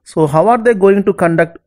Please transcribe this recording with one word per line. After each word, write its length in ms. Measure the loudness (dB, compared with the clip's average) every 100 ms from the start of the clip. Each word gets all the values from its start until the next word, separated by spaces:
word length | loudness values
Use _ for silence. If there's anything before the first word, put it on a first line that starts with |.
So 240 | -10 -4 -2
how 220 | 0 0
are 80 | 0
they 160 | 0
going 320 | 2 2 2 0
to 80 |
conduct 440 | -2 -2 -2 -4 -6